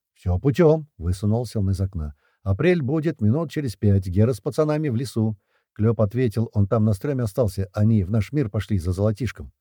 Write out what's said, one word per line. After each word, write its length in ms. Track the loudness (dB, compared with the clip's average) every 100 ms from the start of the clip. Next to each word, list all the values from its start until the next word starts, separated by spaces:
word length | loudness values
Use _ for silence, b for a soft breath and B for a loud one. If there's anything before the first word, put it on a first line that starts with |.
| _
«Все 260 | _ -4 0
путем», — 480 | 0 4 4 4 -2 -8
высунулся 640 | -4 -2 0 0 -2 -4
он 120 | -2
из 100 | 0
окна. 340 | -2 -4 -8 -10 _ _
«Апрель 380 | -4 0 2 2
будет 400 | 0 -2 -2 0
минут 300 | 0 2 -2
через 240 | -4 -6 -2
пять. 320 | 2 2 2
Гера 260 | 2 2
с 80 | 0
пацанами 480 | -4 0 0 0 -2
в 60 | -2
лесу». 420 | -4 -2 -2 -4 _ _ _
Клеп 280 | -2 0 2
ответил, 480 | 0 0 -2 -2 -2
он 140 | 0 2
там 180 | 2 2
на 80 |
стреме 300 | 0 -2 -4
остался, 440 | -4 0 -2 -2 -6
они 300 | 0 2 2
в 80 | 2
наш 200 | -2 -2
мир 180 | -2 -2
пошли 280 | -4 -2 -2
за 140 | -2
золотишком. 600 | 0 0 0 -6 -8 -16 -18